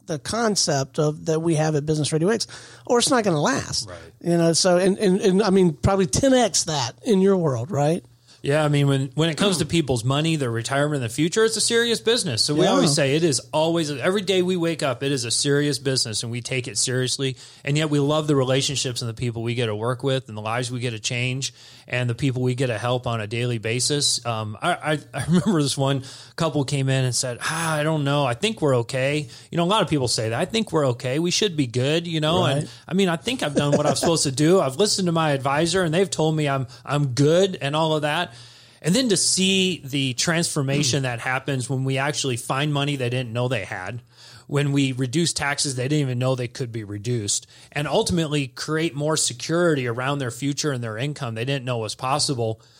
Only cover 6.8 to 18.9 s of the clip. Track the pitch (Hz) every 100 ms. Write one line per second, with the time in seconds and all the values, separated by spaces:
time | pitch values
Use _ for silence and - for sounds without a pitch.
6.8 | 117 - - 196 190 196 160 123 131 135
7.8 | 147 170 - _ _ - 139 147 151 147
8.8 | 143 135 139 151 165 151 202 170 - 165
9.8 | 135 123 120 139 160 160 127 113 113 139
10.8 | 147 147 117 - 160 214 220 220 - 233
11.8 | 233 190 - 233 185 110 - 147 190 262
12.8 | 202 147 139 147 170 123 - 156 160 170
13.8 | 151 143 151 202 185 185 180 185 165 160
14.8 | 147 120 139 139 117 - 143 143 147 131
15.8 | 135 131 117 107 117 120 117 131 123 101
16.8 | - 127 127 - 135 127 - - 139 143
17.8 | 156 147 139 151 151 143 131 131 135 135
18.8 | 135